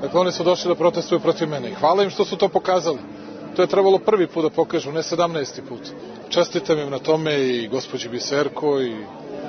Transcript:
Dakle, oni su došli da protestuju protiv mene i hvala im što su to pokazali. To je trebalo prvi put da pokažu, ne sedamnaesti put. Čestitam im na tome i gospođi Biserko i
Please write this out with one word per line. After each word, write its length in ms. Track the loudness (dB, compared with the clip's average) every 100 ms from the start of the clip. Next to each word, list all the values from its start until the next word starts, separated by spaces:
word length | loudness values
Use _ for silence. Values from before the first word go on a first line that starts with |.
Dakle, 180 | 0 2
oni 120 | 2
su 120 | 2
došli 260 | 2 2 2
da 60 | 2
protestuju 440 | 2 2 0 0
protiv 300 | 2 0 0
mene 220 | -4 -6
i 40 | 0
hvala 280 | 2 4
im 60 | 2
što 160 | 2 -2
su 120 | 2
to 100 | 2
pokazali. 520 | 2 2 2 2 -4 -6 -16 -14 -14 -10 0
To 60 |
je 60 | 2
trebalo 300 | 6 6 4
prvi 300 | 4 2 2
put 160 | 2
da 60 | 0
pokažu, 420 | 2 0 0 -2
ne 120 | -4
sedamnaesti 580 | -4 0 0 0 -6 -8 -12
put. 120 | -14 -14 -14 -14 -16 -2
Čestitam 500 | 0 2 0 0 0
im 100 | 0
na 100 | -6
tome 400 | 0 0 2 2
i 280 | 2 0 -2
gospođi 420 | -4 -4 -8 -6
Biserko 720 | -8 -2 0 0 -2 0 0
i 140 | -2 -4 -12 -14 -12 -12